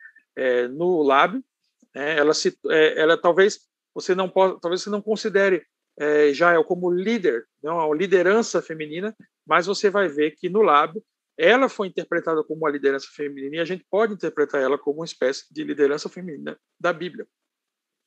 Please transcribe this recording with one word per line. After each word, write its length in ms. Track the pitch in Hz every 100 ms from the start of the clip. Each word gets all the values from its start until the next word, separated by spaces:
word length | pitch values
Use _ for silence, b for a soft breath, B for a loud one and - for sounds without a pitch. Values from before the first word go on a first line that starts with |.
| B B _ -
é, 320 | 131 123 123
no 340 | 139 175 175
Lab, 400 | 143 135 175 254 - _ _ _ _
né? 240 | 131 143 160
Ela 180 | 147
se, 220 | 165 185 - -
é, 320 | 156 156 160
ela 200 | 160 160
talvez 420 | 180 165 202 - _ _ _
você 200 | - -
não 140 | 185 185
possa, 300 | 190 190 -
talvez 220 | 170 180
você 80 | 202
não 120 | 208
considere, 640 | 208 208 220 190 196 180 - _ _ -
é, 340 | 147 151 147
Jael 320 | 135 170 170
como 260 | 151 180 180
líder, 560 | 175 190 233 170 117 - _
não, 140 | 147 170
uma 200 | 156 151
liderança 640 | 190 180 175 214 214 180
feminina, 520 | - 160 151 160 208 214 B _ -
mas 200 | 160 180
você 240 | 202 208
vai 180 | 196 180
ver 220 | 143 151
que 160 | - 180
no 140 | 196
Lab 400 | 196 147 160 190 - _ _ -
ela 320 | 165 247 262
foi 200 | - 196
interpretada 560 | 175 165 170 165 160
como 160 | 151 156
uma 100 | 156
liderança 380 | 143 135 139 -
feminina 440 | - 143 139 139 160
e 20 |
a 60 |
gente 200 | 160 185 _
pode 240 | 190 226
interpretar 480 | 202 160 156 143 143
ela 160 | 131 139
como 220 | - 147
uma 40 |
espécie 400 | 165 - 131 135 -
de 140 | 151
liderança 440 | 147 147 139 147 185
feminina 500 | 185 180 143 147 151 _ _
da 140 | 175
Bíblia. 340 | 160 175 - - _ _ _ _ _ _ _